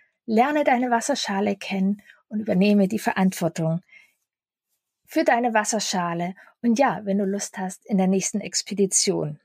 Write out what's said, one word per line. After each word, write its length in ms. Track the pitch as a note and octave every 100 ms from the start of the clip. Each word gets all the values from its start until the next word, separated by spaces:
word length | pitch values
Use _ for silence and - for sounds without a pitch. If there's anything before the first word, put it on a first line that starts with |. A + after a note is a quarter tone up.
| _ _ -
lerne 380 | A3 C4+ D4+
deine 260 | D4 B3 B3+
Wasserschale 640 | A#3 - B3+ - G3 G#3
kennen 480 | G3 - G3 F#3+ G#3 - - -
und 120 | G#3+
übernehme 480 | G#3+ F#3 G#3 G#3 F#3+
die 100 | G#3+
Verantwortung 840 | - - F#3 - E3 E3+ D#3+ E3 - - _ _ _ _ _ _ _ _ _ _ -
für 160 | D#4
deine 320 | D#4 A#3+ B3
Wasserschale. 800 | A3 G#3 G#3+ - F#3+ F3 E3+ F3 - - _
Und 160 | A#3+ A3+
ja, 200 | C4 F3+
wenn 140 | G#3 G3
du 60 |
Lust 340 | G3 G3 - -
hast, 280 | F#3+ - -
in 120 | F#3+
der 100 | F#3
nächsten 320 | F#3+ - G#3
Expedition 1000 | - - - G3 F#3+ - - E3+ D3+ D3